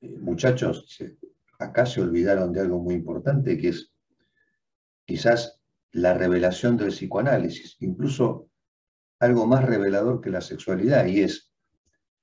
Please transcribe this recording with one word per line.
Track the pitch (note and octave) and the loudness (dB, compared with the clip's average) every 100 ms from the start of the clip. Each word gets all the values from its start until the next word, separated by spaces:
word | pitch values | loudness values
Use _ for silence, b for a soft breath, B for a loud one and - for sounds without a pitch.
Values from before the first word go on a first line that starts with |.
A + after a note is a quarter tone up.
eh, | - - | -18 -10
muchachos, | - - C3 B2+ F#2 - - | -6 0 0 2 -2 -4 -10
se, | - - - - _ _ - | -16 -16 -16 -20 _ _ -12
acá | - A#2+ | -4 0
se | B2+ - | 0 0
olvidaron | F2 E2+ G2 F#2+ F2+ | 0 2 2 2 0
de | F2 | 0
algo | F#2 F2 | -2 -2
muy | F2 | -2
importante, | E2+ E2 E2 C#3 C#3+ - D#2+ | -4 -4 -6 0 0 0 0
que | F2 | -2
es | E2+ - _ _ _ _ _ _ _ _ _ _ _ | -4 -10 _ _ _ _ _ _ _ _ _ _ _
quizás | - - A#2 A#2 - - _ _ _ | -8 0 2 2 -2 -14 _ _ _
la | F2 F2+ | 0 2
revelación | F2+ F2+ F2+ F2+ F#2 B2 A2+ | 2 2 2 2 2 2 2
del | G2+ | 0
psicoanálisis, | - F#2+ G2 C3+ A2 F2 - - - | -4 -6 -2 0 0 -2 -8 -16 -10
incluso | F#2 F2+ C#3+ - A#2+ - - _ _ _ _ _ _ - | -8 -4 -4 0 0 -2 -12 _ _ _ _ _ _ 0
algo | A#2+ A#2+ | 2 4
más | A2+ C3 | 4 4
revelador | B2+ G#2 G2 G2+ A#2 B2+ | 4 2 2 2 0 -2
que | G2 | -4
la | F2+ | -6
sexualidad, | - - - F#2 A#2 C3 | -8 -8 -4 0 2 4
y | F2+ G2+ | 4 2
es | F#2 - _ _ _ _ _ _ _ _ | 0 -2 _ _ _ _ _ _ _ _